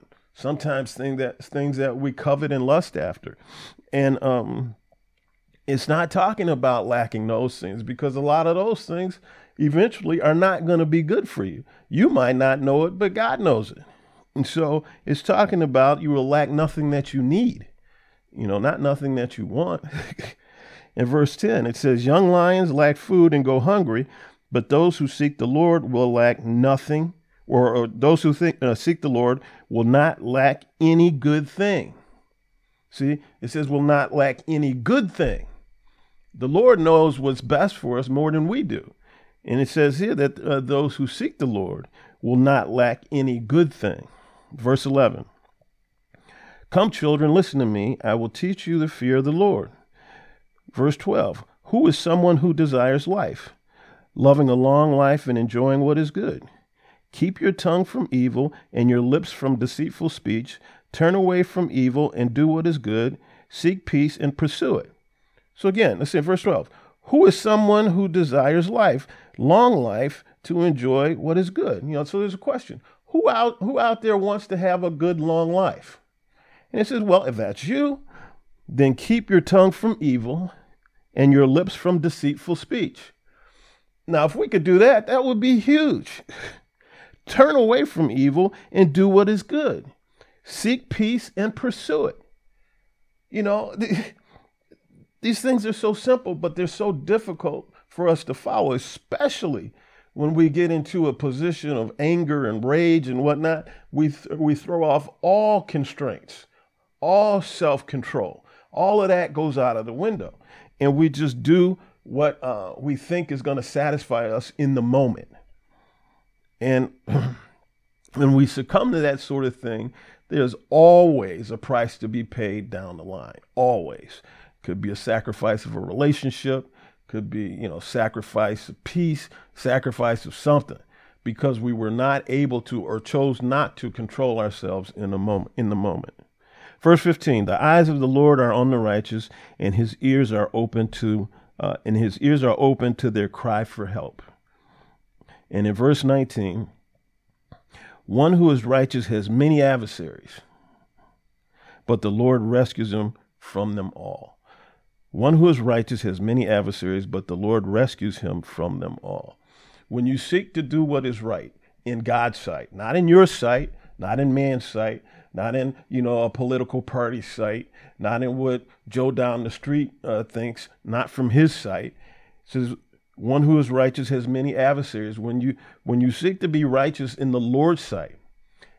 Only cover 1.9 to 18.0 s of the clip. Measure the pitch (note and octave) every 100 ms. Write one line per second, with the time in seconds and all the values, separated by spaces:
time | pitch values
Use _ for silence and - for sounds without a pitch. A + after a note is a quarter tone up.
1.9 | B2 C#3 B2+ D3+ C#3+ D3 C#3 B2+ D#3 F3
2.9 | - E2+ - - - _ - - - _
3.9 | C#3 C#3 C3+ C3+ B2+ G#2+ A#2 B2 G#2+ _
4.9 | _ _ _ _ _ _ _ - C3+ -
5.9 | D#3 E3+ A3 F#3 A3 F3 C#3+ C3 A#2+ G#2
6.9 | A#2+ A2+ A#2 A2 A2+ B2+ - F2+ G#2 A2+
7.9 | B2 D3 C3 C#3+ D3+ E3 F3 G#3 A3 -
8.9 | E3+ F#3 - _ - _ - D3+ D3+ A3+
9.9 | - - E3 D3+ D#3+ F#3+ F3+ E3 F3 D#3+
10.9 | D#3+ D3+ A3+ - - F#2+ B2+ - _ _
11.9 | D3+ B3 C4+ B2 C3 C3+ C3+ C#3 C#3+ E3
12.9 | F#3 G3+ G3+ A3+ C4 G3 C3+ A2 - -
13.9 | _ _ _ _ - C3+ E3 D#3 D3+ -
14.9 | - - C#3+ - F#3+ G3+ F#3 D#3 C3 C3+
15.9 | D3+ D#3 C#3+ C3 D3 D3 D3 D#3 D#3 D3
16.9 | C#3+ C3+ C3+ B2+ F3 A#3 - - - _
17.9 | _